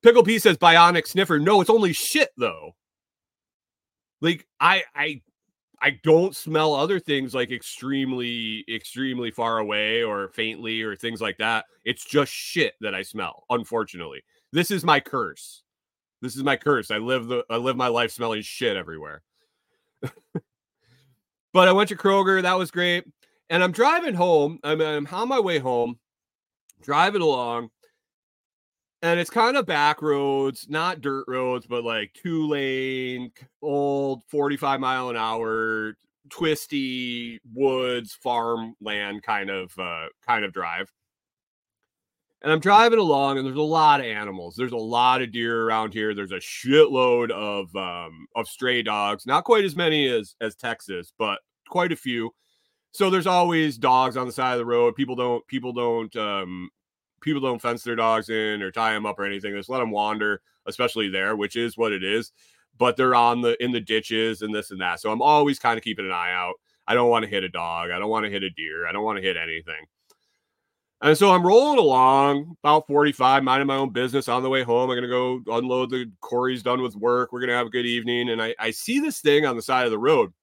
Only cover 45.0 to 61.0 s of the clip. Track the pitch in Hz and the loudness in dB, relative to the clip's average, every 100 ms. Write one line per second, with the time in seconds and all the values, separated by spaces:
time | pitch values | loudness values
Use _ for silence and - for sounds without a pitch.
45 | 123 127 127 117 117 117 113 110 110 107 | 4 2 -2 -4 -2 -2 0 -2 -2 -4
46 | 107 101 98 92 - - 127 147 151 131 | -4 -6 -8 -10 -10 -8 4 8 8 6
47 | 127 120 117 101 104 101 92 95 92 87 | 4 4 0 -4 -4 -6 -6 -8 -8 -10
48 | 82 80 - 117 113 - 127 120 110 104 | -12 -18 -10 -8 -8 -4 -2 0 -2 -2
49 | 101 104 123 147 208 220 196 151 170 151 | -2 -4 -2 -2 2 2 2 0 0 0
50 | 139 117 101 _ 113 - 120 113 - 90 | 0 -2 -6 _ -8 -6 -10 -10 -10 -12
51 | 87 _ 107 98 _ _ _ 180 175 160 | -12 _ -4 -4 _ _ _ -2 -2 -4
52 | 131 120 113 _ _ _ _ _ _ - | -6 -6 -6 _ _ _ _ _ _ -2
53 | 196 185 180 180 175 165 156 120 131 127 | 2 2 2 2 4 2 0 0 4 4
54 | 131 127 123 120 131 123 117 120 120 117 | 4 -2 -6 -2 -2 -2 0 2 2 0
55 | 131 123 123 120 _ 131 123 120 120 117 | -6 -2 -2 -2 _ -8 -6 -4 -2 -2
56 | 110 113 107 98 92 92 90 _ _ _ | -6 -6 -4 -4 -6 -10 -14 _ _ _
57 | _ _ 151 143 131 120 120 117 120 117 | _ _ -4 -2 -2 -2 -4 -6 -4 0
58 | 113 110 110 110 107 107 95 113 113 107 | 2 0 -2 -4 -4 -4 -6 -2 -2 -2
59 | 107 101 101 101 101 101 98 131 117 104 | -6 -6 -8 -6 -8 -10 -8 -6 -4 -2
60 | 104 107 104 101 _ _ - - 123 113 | -2 -2 -4 -4 _ _ -14 -4 -4 -2